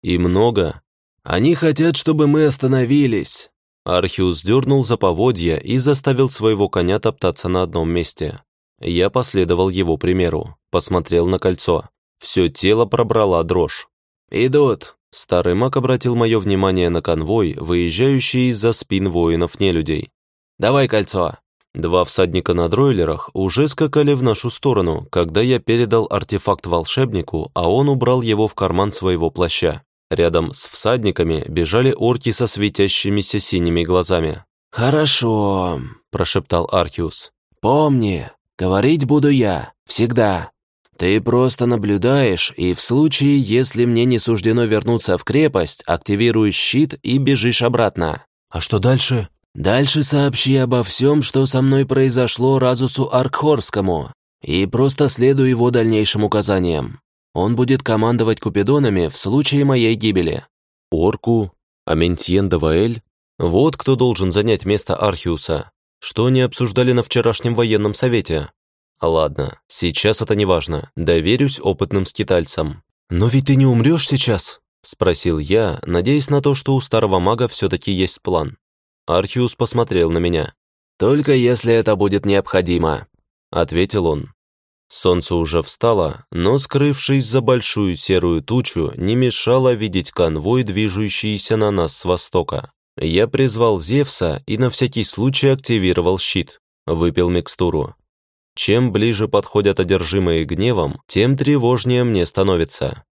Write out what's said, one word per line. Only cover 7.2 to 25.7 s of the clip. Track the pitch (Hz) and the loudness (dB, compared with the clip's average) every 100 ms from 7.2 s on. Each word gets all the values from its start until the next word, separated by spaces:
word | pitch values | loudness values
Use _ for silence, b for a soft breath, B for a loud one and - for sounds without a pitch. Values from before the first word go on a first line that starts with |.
| 90 80 90 | -4 -2 -4
на | 92 | -2
одном | 90 85 80 | -2 -2 -2
месте. | 87 80 - 76 - _ _ _ _ | -2 -4 -6 -8 -10 _ _ _ _
Я | - 87 95 | -4 0 0
последовал | 127 123 98 87 87 95 | 0 -2 0 0 2 0
его | 92 85 78 | 0 -2 0
примеру, | 85 92 87 80 - - _ | 0 0 0 -2 -8 -16 _
посмотрел | 85 - 92 80 85 87 | -4 0 -2 0 0 2
на | 92 | 0
кольцо. | 95 90 - 82 - _ _ _ | 0 -2 -2 -2 -4 _ _ _
Всё | - - 87 | -4 0 0
тело | 69 98 110 | 0 2 2
пробрала | 117 120 110 113 104 87 | 2 0 0 2 2 2
дрожь. | 82 90 78 - - _ _ _ _ | 0 0 0 -4 -14 _ _ _ _
«Идут!» | - 127 147 139 104 - _ _ | -2 2 4 2 0 -8 _ _
Старый | - - 90 87 | -14 -2 0 2
маг | 90 127 135 | 0 0 0
обратил | 127 127 123 | 0 0 0
моё | 120 113 110 | 0 2 2
внимание | 98 95 95 92 87 | 2 2 2 2 2
на | 85 | 0
конвой, | 80 80 78 113 90 | -2 -2 0 0 0
выезжающий | 76 78 87 85 82 135 135 123 127 127 | -4 -2 0 0 0 2 2 0 0 0
из-за | 113 113 | 0 0
спин | 113 - 95 95 | -2 -2 -2 0
воинов-нелюдей. | 85 85 82 85 - 98 82 78 78 - _ _ _ _ _ | 2 2 2 -2 0 0 0 -2 -4 -6 _ _ _ _ _
«Давай | 104 139 127 | 0 2 2
кольцо!» | 107 98 98 82 - _ _ _ | 0 -2 -2 -4 -6 _ _ _
Два | - 82 90 | -6 -2 0
всадника | 87 - 87 90 85 | 0 0 0 0 0
на | 87 85 | 0 0
дройлерах | 104 139 107 80 76 - | 2 2 2 0 -4 -8
уже | - 95 113 147 | -4 -2 0 -2
скакали | - 156 151 143 | 0 0 2 2
в | 143 | 2
нашу | 127 107 123 | 0 0 -4
сторону, | - 139 110 87 78 - | -2 0 2 0 -2 -4
когда | 90 85 82 | -2 0 0
я | 123 123 | 0 0
передал | - | 0